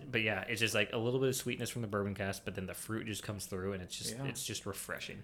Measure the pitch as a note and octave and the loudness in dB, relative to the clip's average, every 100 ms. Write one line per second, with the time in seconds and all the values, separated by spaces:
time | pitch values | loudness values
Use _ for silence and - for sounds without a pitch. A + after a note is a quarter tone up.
0 | C#3+ A#2+ G#2+ F#2+ F#2+ A2 A2+ G#2+ G#2 A#2 | 0 4 4 2 0 2 4 4 4 4
1 | A#2 C3 C3 B2+ B2 A2+ A2+ B2 A2 G#2 | 4 4 4 4 0 -2 -2 -2 0 2
2 | G2+ G2 G2 - - F#2+ F#2 F2 - A2 | 2 0 -2 -2 -4 -4 -4 -6 -4 -2
3 | A2 G2 - G#2 - F#2+ G2 F#2+ F2+ - | -2 -4 -4 -4 -4 -2 0 -2 -4 -6
4 | - A2+ C3+ - - G#2 G2+ - - D#2+ | -4 -4 -4 -4 -4 -4 -4 -6 -6 -6
5 | - G2+ | -6 -8